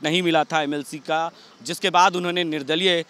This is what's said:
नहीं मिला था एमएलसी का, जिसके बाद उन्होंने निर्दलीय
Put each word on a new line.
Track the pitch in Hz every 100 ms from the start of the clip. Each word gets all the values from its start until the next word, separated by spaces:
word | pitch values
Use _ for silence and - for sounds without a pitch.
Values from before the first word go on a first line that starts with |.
नहीं | 151 175
मिला | 170 160
था | 147 160
एमएलसी | 143 147 135 151
का, | 165 160 165 - - -
जिसके | 117 170 190
बाद | 175 185 180
उन्होंने | 175 175
निर्दलीय | 170 156 135 160 185 170